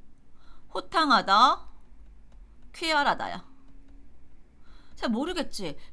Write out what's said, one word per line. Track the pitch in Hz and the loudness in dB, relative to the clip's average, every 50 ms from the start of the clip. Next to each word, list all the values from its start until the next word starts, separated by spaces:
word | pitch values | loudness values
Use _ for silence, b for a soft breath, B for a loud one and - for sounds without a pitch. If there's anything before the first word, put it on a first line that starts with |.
| - - - - - - b b b b b b b - - | -14 -14 -16 -16 -16 -16 b b b b b b b -8 -8
호탕하다, | - - - - 330 320 277 240 190 - 190 196 214 247 285 349 - - - - - - - - - - - - - - - - - - - - - - - - | -8 -6 0 2 4 6 8 6 6 8 8 8 10 10 8 8 4 -2 -8 -12 -12 -14 -16 -16 -16 -16 -16 -18 -18 -18 -18 -18 -18 -20 -18 -18 -16 -16 -14 -8
쾌활하다야. | - 330 320 311 285 277 226 165 135 104 90 85 - - - - - - - - - - - - - - - - - - - - - - - - b b b b b b b b | -4 0 2 4 4 4 4 2 2 -2 -6 -6 -8 -10 -14 -16 -16 -16 -14 -14 -14 -14 -16 -16 -16 -14 -14 -14 -12 -12 -12 -14 -14 -16 -18 -20 b b b b b b b b
잘 | - 349 269 | -2 0 0
모르겠지? | 214 233 311 349 370 339 - - - - 190 151 B B B B | 2 2 0 0 0 -2 -2 -2 -2 -4 -4 -4 B B B B